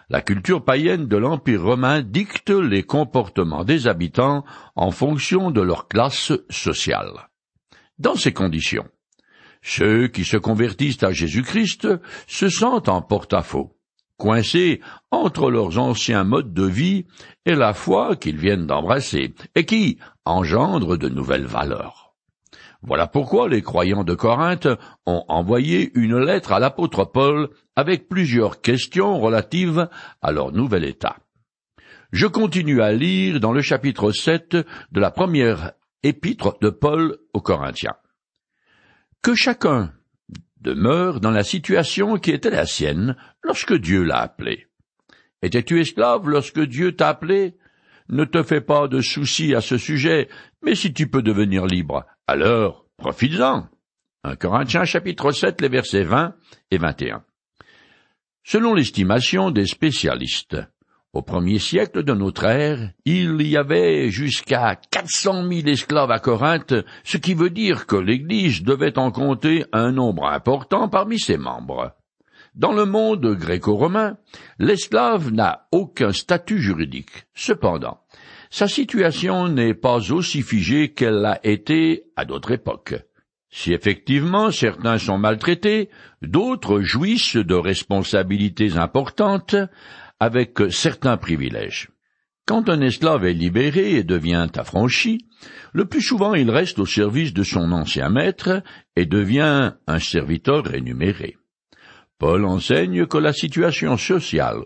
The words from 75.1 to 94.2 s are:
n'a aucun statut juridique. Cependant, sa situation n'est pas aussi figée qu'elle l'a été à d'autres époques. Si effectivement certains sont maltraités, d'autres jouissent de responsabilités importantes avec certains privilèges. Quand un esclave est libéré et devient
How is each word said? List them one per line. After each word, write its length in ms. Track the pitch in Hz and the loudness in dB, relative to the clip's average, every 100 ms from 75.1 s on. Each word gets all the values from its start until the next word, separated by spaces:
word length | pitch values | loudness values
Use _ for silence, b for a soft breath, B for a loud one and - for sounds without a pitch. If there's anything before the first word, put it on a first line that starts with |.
| 214 143 | 0 0
n'a 380 | 110 98 - _ | 0 0 0 _
aucun 400 | 175 175 - 107 | -2 -2 -2 0
statut 460 | 92 - 175 175 214 | 0 -2 -2 0 -2
juridique. 680 | 101 82 76 65 - - - | 0 -2 -4 -6 -14 -20 -20
Cependant, 640 | - - 208 104 80 60 - _ B B B B | -10 -4 0 0 -2 -4 -10 _ B B B B
sa 160 | - 202 | -2 0
situation 840 | - 269 220 170 131 180 185 180 | 0 -2 2 0 0 -2 0 0
n'est 260 | 139 117 | 2 2
pas 360 | 110 131 120 95 | 2 2 0 0
aussi 320 | 156 175 147 | -2 -2 -4
figée 500 | 120 110 82 143 147 | -2 0 2 2 0
qu'elle 240 | - 117 107 | 0 0 2
l'a 220 | 107 101 | 0 0
été 600 | 110 104 - 156 160 165 - - | 0 0 0 2 2 0 -4 -8
à 80 | |
d'autres 280 | 64 69 69 | -6 -6 -4
époques. 420 | 120 - 58 - - - _ _ _ _ | -4 -4 -10 -10 -12 -12 _ _ _ _
Si 220 | - - | -10 -2
effectivement 800 | 85 104 98 - 139 165 190 214 | 0 0 -2 0 0 2 0 0
certains 460 | 156 117 - 117 113 | 0 -2 0 -2 0
sont 220 | 95 98 | 0 0
maltraités, 720 | 107 107 - 175 208 220 202 B B B | 0 0 0 0 2 0 -2 B B B
d'autres 580 | 78 139 247 254 - 101 | -2 0 0 -2 0 0
jouissent 560 | 98 113 190 180 - 117 | 2 0 0 0 0 0
de 180 | 92 | 2
responsabilités 1200 | 90 85 92 - 98 92 101 92 101 101 85 107 82 | 0 0 -2 -2 -2 0 0 0 0 0 0 0 0
importantes 800 | 82 127 135 - 208 196 - 202 196 B B B B - | 0 0 -2 0 0 0 0 -2 -2 B B B B -4
avec 400 | 113 120 120 - 101 | 0 2 0 0 0
certains 480 | 92 165 123 131 110 | 0 -2 0 0 0
privilèges. 720 | 92 80 65 55 50 - - _ _ _ _ _ - | -2 -4 -4 -6 -8 -10 -14 _ _ _ _ _ -2
Quand 240 | 226 220 | 0 2
un 100 | 160 | 2
esclave 460 | 135 107 160 147 90 | 2 2 2 2 2
est 80 | |
libéré 600 | 85 87 95 143 156 202 151 | 2 0 2 2 2 2 2
et 60 | |
devient 460 | 87 90 | 2 0